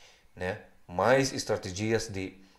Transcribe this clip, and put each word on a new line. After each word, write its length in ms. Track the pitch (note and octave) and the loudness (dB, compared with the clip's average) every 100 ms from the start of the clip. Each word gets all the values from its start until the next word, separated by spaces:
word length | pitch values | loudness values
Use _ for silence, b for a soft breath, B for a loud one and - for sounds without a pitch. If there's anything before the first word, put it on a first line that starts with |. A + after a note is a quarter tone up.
| b b b - | b b b -8
né? 260 | F#2 - - - - | -6 -6 -12 -20 -8
Mais 440 | F2+ G#2 C3 C3+ | 2 4 6 4
estratégias 760 | C#3 - G#2+ G2+ F2+ A2 A2+ - | -2 -2 -2 -4 -4 0 0 -2
de 280 | G2 F#2+ - b | -6 -8 -10 b